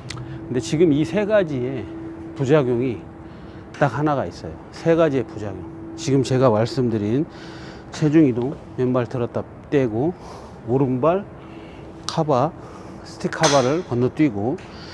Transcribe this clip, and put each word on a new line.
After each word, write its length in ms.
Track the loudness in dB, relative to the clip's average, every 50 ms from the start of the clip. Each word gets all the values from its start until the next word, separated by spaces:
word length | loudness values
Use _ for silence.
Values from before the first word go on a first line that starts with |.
| -12 -12 -10 -10 -10 -10 -10 -10 -6
근데 120 | -4 -2 -2
지금 340 | -2 0 4 6 6 6 6
이 100 | 4 2
세 220 | 2 0 0 2
가지의 600 | 4 4 4 4 2 0 -2 -2 -2 -4 -6 -8 -10 -10 -12 -12 -12 -12 -12 -12 -8 -4
부작용이 640 | -2 4 6 6 6 6 4 2 2 0 0 -2 -4 -8 -14 -16 -16 -16 -16 -16 -16 -16 -16 -16 -16 -16 -10 0 2
딱 180 | 2 2 2
하나가 280 | 2 0 2 2 0 -2
있어요. 260 | -4 -6 -10 -10 -12 -12 -12 -14 -16
세 240 | -10 -2 2 4 4
가지의 280 | 6 4 4 4 2 0
부작용. 400 | -2 -6 -8 -8 -8 -8 -8 -10 -12 -12 -14 -12 -12 -10
지금 280 | -4 0 2 4 4 4
제가 260 | 4 4 4 6 6
말씀드린 760 | 6 4 2 2 0 0 0 2 2 0 0 2 0 0 0 -2 -6 -12 -16 -14 -14 -14 -14 -14 -16 -16 -14 -12
체중 340 | -2 0 2 6 6 8 6
이동, 300 | 6 4 2 -2 -4 -4 -8 -12 -8 -4
왼발 300 | 0 0 2 2 2 0
들었다 360 | 0 -2 -4 -2 -2 -2 -4 -6 -6 -10 -18 -4 0
떼고, 440 | 2 2 2 2 2 0 0 0 -2 -4 -10 -16 -16 -16 -16 -16 -18 -10 -2
오른발 580 | 0 2 2 2 2 2 2 2 2 2 2 -2 -6 -14 -16 -16 -16 -16 -16 -16 -16 -16 -16 -16 -16 -16 -10 -8
카바, 440 | -4 -2 0 2 2 2 2 2 0 -2 -8 -16 -18 -16 -16 -16 -16 -16 -16 -16
스틱 280 | -16 -10 -8 -6 -6
카바를 540 | 0 2 4 4 6 4 4 4 2 0 -2
건너뛰고, 720 | -2 0 0 0 2 2 2 2 2 2 0 -2 -2 -2 -4 -8 -12 -16 -16 -16 -16